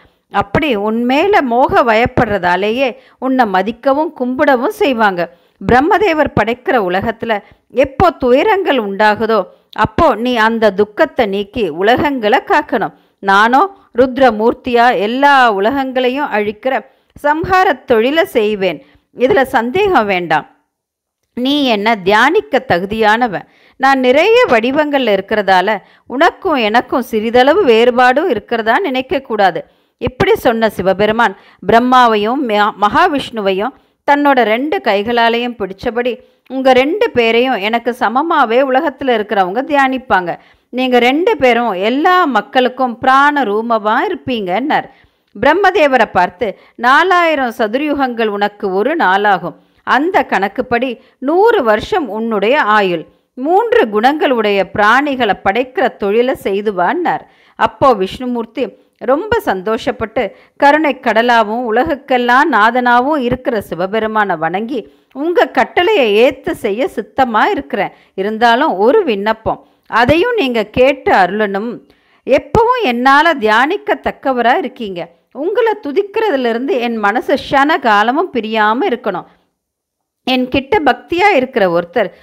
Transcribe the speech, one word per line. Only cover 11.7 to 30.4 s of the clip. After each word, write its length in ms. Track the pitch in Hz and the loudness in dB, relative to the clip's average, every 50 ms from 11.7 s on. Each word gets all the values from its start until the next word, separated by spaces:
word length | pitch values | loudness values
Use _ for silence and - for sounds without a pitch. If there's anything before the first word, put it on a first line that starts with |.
உலகங்களை 720 | 143 165 196 214 247 - - 294 285 262 214 208 233 415 - | -4 -2 0 2 2 2 0 -2 -2 -2 0 0 0 0 0
காக்கணும். 480 | - 403 294 294 - - 226 180 147 - _ _ _ _ _ | 0 0 -2 0 -2 -4 -4 -4 -4 -8 _ _ _ _ _
நானோ 560 | - 196 196 196 214 226 247 269 392 392 392 - _ _ _ 226 | -2 2 4 4 4 4 4 2 2 0 -4 -12 _ _ _ 0
ருத்ரமூர்த்தியா 1000 | 262 262 247 254 277 254 220 208 214 233 - - - 254 240 233 233 254 233 170 | 0 0 2 2 2 2 2 2 0 0 -2 -2 -6 -2 0 2 2 2 2 0
எல்லா 540 | 190 214 240 262 277 285 277 269 254 233 | -2 -2 -2 0 2 4 4 4 4 2
உலகங்களையும் 800 | 208 190 196 220 269 277 269 262 247 254 254 247 254 277 294 240 | 2 0 0 -2 -2 -2 -4 -4 -4 -2 -2 -2 -2 -2 -6 -4
அழிக்கிற 540 | 196 214 208 208 214 214 - 254 262 226 - - _ _ _ _ _ - - | -4 -4 -4 -4 -6 -6 -6 -4 -4 -4 -6 -8 _ _ _ _ _ -6 -2
சம்ஹாரத் 600 | 285 302 320 339 349 381 370 370 381 285 254 - | -2 -2 -2 -2 0 2 2 2 2 0 -4 -2
தொழிலை 420 | - 254 220 220 254 285 330 330 | 0 0 2 2 2 2 0 0
செய்வேன். 600 | 370 - 247 214 208 214 196 190 185 160 143 - _ _ _ _ _ _ - | 0 0 0 0 0 -2 -2 -2 -2 -2 -4 -10 _ _ _ _ _ _ -2
இதுல 240 | 240 262 - 294 | 0 2 2 2
சந்தேகம் 640 | 254 254 - 247 220 247 254 370 427 403 370 262 220 | 2 2 0 -2 -2 0 0 0 0 2 2 2 2
வேண்டாம். 440 | 202 196 180 175 160 160 147 143 - _ _ _ _ _ _ _ _ _ _ _ _ _ _ _ _ _ | 2 0 -2 -2 -2 -2 -2 -2 -4 _ _ _ _ _ _ _ _ _ _ _ _ _ _ _ _ _
நீ 320 | 233 247 262 285 294 285 | -6 -4 -2 -2 0 0
என்ன 300 | 254 226 202 196 220 233 | 0 -2 -2 0 -2 -2
தியானிக்க 680 | 202 180 180 208 214 240 277 339 427 415 - - 247 - - | -2 0 2 2 4 4 2 2 0 -2 -2 -4 -4 -2 0
தகுதியானவன். 800 | 185 175 185 190 214 226 220 208 214 226 247 226 180 147 - - _ _ _ _ _ _ | -2 -2 -2 -4 -4 0 2 2 2 2 0 -2 -4 -8 -12 -14 _ _ _ _ _ _
நான் 220 | 247 262 277 269 | 0 2 2 2
நிறைய 460 | 254 247 254 294 330 415 453 494 508 381 | 2 2 2 4 4 4 4 4 4 4
வடிவங்கள்ல 720 | 262 226 214 247 269 311 302 302 277 269 254 226 202 190 | 2 0 0 0 -2 -2 -2 0 -2 -2 0 0 0 0
இருக்கிறதால 580 | 190 - 233 214 202 190 190 180 175 208 220 185 - _ _ _ _ _ | -2 -2 -4 -2 0 2 2 2 2 0 -2 -4 -6 _ _ _ _ _
உனக்கும் 460 | 226 262 320 370 - - - 370 311 | -2 0 0 0 0 -2 -4 -2 -2
எனக்கும் 480 | 262 226 208 214 240 247 - - 277 | 0 0 0 0 0 0 0 -4 -4
சிறிதளவு 640 | 233 - - 220 208 233 226 247 254 277 311 403 403 | -4 -4 -4 -4 -4 -2 -2 0 2 2 2 2 2
வேறுபாடும் 640 | 262 226 226 240 247 233 247 254 247 254 269 330 381 | 4 4 4 4 2 2 2 2 2 2 2 0 -2
இருக்கிறதா 500 | 247 208 - - 240 226 220 220 226 - 403 | -4 -4 -4 -6 -6 -4 -2 0 -2 0 -2
நினைக்கக்கூடாது." 800 | 311 262 254 262 - - 277 269 - 233 208 196 185 165 160 - - _ _ _ _ _ _ | -2 -4 -6 -4 -4 -6 -6 -6 -6 -2 0 0 0 0 -2 -8 -12 _ _ _ _ _ _
இப்படி 380 | - 247 - _ 381 370 440 | -8 -8 -4 _ 0 0 0
சொன்ன 340 | 427 | 2